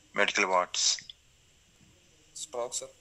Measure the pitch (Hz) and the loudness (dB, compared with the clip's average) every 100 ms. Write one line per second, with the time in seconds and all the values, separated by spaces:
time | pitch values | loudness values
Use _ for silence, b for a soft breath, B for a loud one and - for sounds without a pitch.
0 | _ - 101 - 98 92 90 - - - | _ 0 2 2 2 2 2 0 0 0
1 | - - _ _ _ _ _ _ - _ | -6 -20 _ _ _ _ _ _ -20 _
2 | _ _ _ - - 123 123 - 131 - | _ _ _ -16 -12 -8 -6 -8 -10 -18